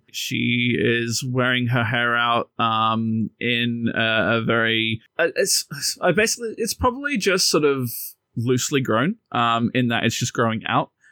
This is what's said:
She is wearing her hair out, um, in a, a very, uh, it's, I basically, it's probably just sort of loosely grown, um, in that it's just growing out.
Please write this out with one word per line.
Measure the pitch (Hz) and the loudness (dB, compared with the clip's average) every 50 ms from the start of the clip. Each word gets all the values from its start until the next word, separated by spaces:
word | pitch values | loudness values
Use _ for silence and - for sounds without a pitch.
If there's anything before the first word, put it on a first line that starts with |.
| _ _ | _ _
She | - - - - 123 117 120 120 120 120 120 120 117 - | -12 -10 -8 -6 -4 -2 -2 0 0 0 0 0 0 0
is | - 120 117 117 117 117 117 - - | 2 2 2 0 0 -2 -4 -4 -4
wearing | 131 123 127 123 127 127 123 123 120 | -4 -2 0 0 2 2 0 0 0
her | 123 123 117 | 0 0 0
hair | 107 123 120 120 120 120 120 | 0 0 0 0 0 2 2
out, | 120 120 120 117 - - _ - | 2 2 2 2 0 -2 _ -2
um, | 117 113 113 110 110 110 113 113 113 113 110 110 107 - _ - | 0 0 2 2 2 2 2 0 0 0 0 0 -2 -2 _ -4
in | 117 120 123 117 120 120 117 120 117 113 - | -2 -2 0 0 0 -2 -2 -2 -2 -2 0
a, | - 113 113 110 113 95 92 113 117 | 0 0 2 2 2 2 2 2 0
a | |
very, | 113 113 113 117 113 113 113 113 113 113 110 107 _ _ _ - | 0 0 2 2 2 2 2 0 0 0 -2 -4 _ _ _ -2
uh, | 165 165 - - | -2 0 0 0
it's, | 202 185 - - - - 156 143 131 - - - | 0 0 0 -2 -4 -6 -10 -8 -6 -6 -6 -2
I | - 185 | 0 0
basically, | 165 190 214 220 - - 240 226 220 - | 2 2 2 0 0 -4 -6 -8 -6 -4
it's | 226 226 - | -4 -4 -4
probably | - - 254 240 269 285 285 285 220 | -2 -2 -2 -2 -2 -6 -4 -4 -2
just | - 202 180 175 - - | 0 2 2 2 2 2
sort | - 170 151 | 2 4 4
of | 143 139 135 127 120 - - - - - _ _ _ - | 4 2 2 -2 -4 -6 -8 -12 -14 -16 _ _ _ -8
loosely | - 113 123 131 127 - - 147 139 | -4 0 2 2 2 0 0 0 0
grown, | 131 - 110 110 127 170 226 - _ - | 0 2 2 2 2 0 -2 -4 _ -6
um, | - 120 120 117 117 117 117 110 - | -2 0 0 2 2 2 0 0 2
in | 127 127 120 | 2 0 2
that | 117 110 - | 0 0 0
it's | 117 - - | 0 0 0
just | 127 - - | -4 -4 -2
growing | - 120 113 110 110 - - | 0 0 0 0 -2 -2 0
out. | 113 135 156 - _ _ _ _ | 0 0 0 -2 _ _ _ _